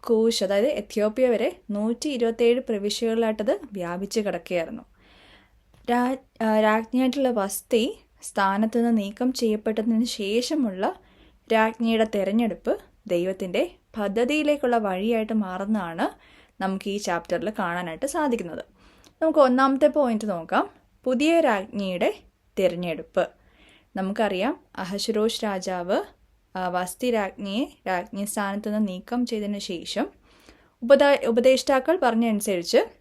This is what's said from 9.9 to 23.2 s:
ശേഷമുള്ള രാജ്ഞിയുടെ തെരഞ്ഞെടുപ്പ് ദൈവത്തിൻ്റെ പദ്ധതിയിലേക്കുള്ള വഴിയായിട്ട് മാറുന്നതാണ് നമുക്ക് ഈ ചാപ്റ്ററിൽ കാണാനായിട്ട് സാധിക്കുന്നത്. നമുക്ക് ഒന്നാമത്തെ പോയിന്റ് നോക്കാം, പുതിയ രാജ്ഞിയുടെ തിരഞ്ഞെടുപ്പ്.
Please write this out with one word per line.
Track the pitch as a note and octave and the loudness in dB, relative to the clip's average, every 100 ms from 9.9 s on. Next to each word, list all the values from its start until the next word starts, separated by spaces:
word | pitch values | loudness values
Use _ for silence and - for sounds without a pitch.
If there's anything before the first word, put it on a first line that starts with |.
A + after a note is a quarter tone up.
| A3 A#3+ | 0 0
ശേഷമുള്ള | - G3 A3 B3 D#4+ A#3+ F#3 A3+ - _ _ - _ _ | -2 -2 -2 0 -2 -2 -2 -4 -4 _ _ -20 _ _
രാജ്ഞിയുടെ | A3 A3 A3 A3+ A3+ A3 | 2 2 0 0 2 2
തെരഞ്ഞെടുപ്പ് | G#3 F#3+ A3 A#3 F3 - F#4+ - _ - | 0 0 0 0 -2 -4 -4 -6 _ -4
ദൈവത്തിൻ്റെ | F3 F3+ F#3+ F#3+ F#3+ F4 - _ | -2 -2 -4 -4 -2 -2 -6 _
പദ്ധതിയിലേക്കുള്ള | - G3+ G3+ B3 D4+ D4 D4 B3+ A#3 | -4 -2 0 0 2 2 0 2 0
വഴിയായിട്ട് | G#3 F#3 G#3+ A#3 A3 A3 | 0 -2 0 0 0 -2
മാറുന്നതാണ് | F#3+ F#3 G3 G#3+ E3+ E3 D4 - - - _ _ | -2 -6 -2 -2 -2 -4 -4 -4 -20 -20 _ _
നമുക്ക് | F#3+ F#3+ G3+ | -4 -4 -4
ഈ | G3+ | -6
ചാപ്റ്ററിൽ | G3+ E3+ - F3 F3 | -2 -4 -2 -4 -2
കാണാനായിട്ട് | A3 F3+ F3 F3 D#3+ C4+ | -4 -4 -4 -6 -6 -6
സാധിക്കുന്നത്. | F4 D4+ A#3 E3+ - - _ _ _ _ _ | -2 0 -2 -4 -10 -14 _ _ _ _ _
നമുക്ക് | D#4+ D#4 | 0 6
ഒന്നാമത്തെ | C4 B3 C4+ C4+ D4 | 6 6 2 4 2
പോയിന്റ് | D#4 C4 G#3+ G#3+ | 4 0 0 -2
നോക്കാം, | F3 E3 G3+ G4+ _ _ _ - | -6 -2 -2 -2 _ _ _ -4
പുതിയ | B3+ D4+ E4+ | 0 4 4
രാജ്ഞിയുടെ | D4+ G#3 G3+ G#3 F#3+ F3+ C4 G#4+ _ _ _ - | 4 2 -2 -6 -4 -2 -2 -2 _ _ _ 0
തിരഞ്ഞെടുപ്പ്. | F#3 F3 F3 D#3+ E3+ - | 0 0 -6 -6 -4 -2